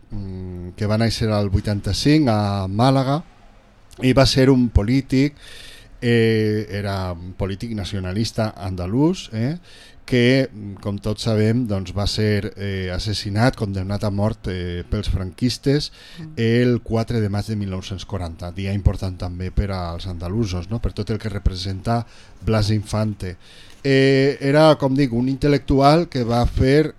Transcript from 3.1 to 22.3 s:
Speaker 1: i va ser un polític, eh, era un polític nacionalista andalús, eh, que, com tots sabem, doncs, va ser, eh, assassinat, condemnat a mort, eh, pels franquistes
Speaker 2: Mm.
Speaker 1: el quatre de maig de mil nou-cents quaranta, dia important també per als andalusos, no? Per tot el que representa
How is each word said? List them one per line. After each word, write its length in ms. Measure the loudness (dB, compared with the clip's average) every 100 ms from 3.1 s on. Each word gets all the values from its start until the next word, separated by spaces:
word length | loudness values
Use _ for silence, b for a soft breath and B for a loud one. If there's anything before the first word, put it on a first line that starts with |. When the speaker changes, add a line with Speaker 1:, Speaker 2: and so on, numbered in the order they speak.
| -2 -4 -18 -20 -20 -20 _ -20 -2
Speaker 1:
i 80 | 2
va 140 | 4 4
ser 220 | 6 6
un 160 | 6 6
polític, 680 | 2 2 0 2 2 2 -2 B B B B B -6
eh, 640 | 2 4 4 4 2 0 -2
era 420 | -4 -4 -4 -4
un 200 | -6 -10
polític 400 | -6 -6 -4 -6
nacionalista 760 | -6 -6 -6 -4 -2 -2 -2 -4 -4
andalús, 760 | -8 -6 -2 0 0 0 -6
eh, 240 | -4 -4 -6 B B B B -2
que, 440 | 2 4 4 0 -6 -12 -10
com 200 | -8 -6
tots 220 | -6 -4 -2
sabem, 380 | 2 2 2 0
doncs, 240 | -4 -4 -4
va 80 | -2
ser, 460 | 0 0 0 -4 -8
eh, 360 | -8 -6 -6
assassinat, 600 | -6 -4 -6 -4 2 2 2
condemnat 480 | -4 -4 -4 -2
a 60 | -2
mort, 360 | 0 -2 -2 -6
eh, 320 | -6 -6 -6 -4
pels 200 | -4 -2
franquistes 800 | -2 -4 -4 -4 -2 0 0 -2 B B B
Speaker 2:
Mm. 100 | -12 -2
Speaker 1:
el 440 | 2 4 4 2
quatre 380 | 0 -4 -2 -2
de 80 | 0
maig 180 | -2 -4
de 80 | -4
mil 140 | -4
nou-cents 340 | -6 -8 -10 -8
quaranta, 460 | -8 -8 -10 -10
dia 200 | -6 -4
important 440 | 0 0 0 -4 -6
també 320 | -8 -6 -6
per 220 | -2 -2
als 340 | -2 -6 -8 -8
andalusos, 640 | -8 -6 -4 -2 -4 -6
no? 80 | -4
Per 120 | -6
tot 180 | -6 -6
el 80 | -4
que 100 | -6
representa 760 | -4 -4 -4 -6 -6 -2 -2 -4 B B